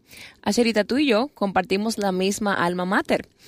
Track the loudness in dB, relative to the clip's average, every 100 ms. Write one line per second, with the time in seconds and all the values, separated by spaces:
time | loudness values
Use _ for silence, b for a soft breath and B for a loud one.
0 | _ B B B -2 2 2 2 0 0
1 | 2 2 0 -4 -2 0 0 0 -2 -2
2 | -2 0 0 0 -2 0 0 0 -2 -2
3 | 0 -2 -4 _